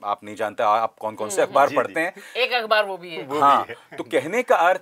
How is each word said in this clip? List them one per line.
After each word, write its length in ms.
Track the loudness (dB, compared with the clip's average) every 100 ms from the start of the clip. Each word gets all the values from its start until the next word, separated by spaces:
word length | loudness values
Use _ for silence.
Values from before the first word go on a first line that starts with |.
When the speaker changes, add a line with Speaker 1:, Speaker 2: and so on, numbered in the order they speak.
Speaker 1:
आप 200 | -6 -6
नहीं 120 | -8 -6
जानते 280 | -6 0
आप 320 | 2 2 0 -6
कौन-कौन 300 | -10 -8 -4
से 120 | -2
Speaker 2:
हम्म, 100 | 0
Speaker 1:
अखबार 180 | 4 2
Speaker 3:
जी, 60 | 2
Speaker 1:
पढ़ते 180 | -2
Speaker 3:
जी। 80 | -2
Speaker 1:
हैं। 120 | -4 -6 -12 -4
Speaker 2:
एक 160 | -2
अखबार 320 | -2 0 0 0
वो 120 | -6
भी 120 | -10
है। 140 | -12
Speaker 3:
वो 120 | -6 2
भी 60 |
Speaker 1:
हाँ, 240 | 4 4 2
Speaker 3:
है। 280 | -10 _ -12
Speaker 1:
तो 60 |
कहने 400 | -2 -2 0 -4
का 120 | 2 4
अर्थ 260 | 4 2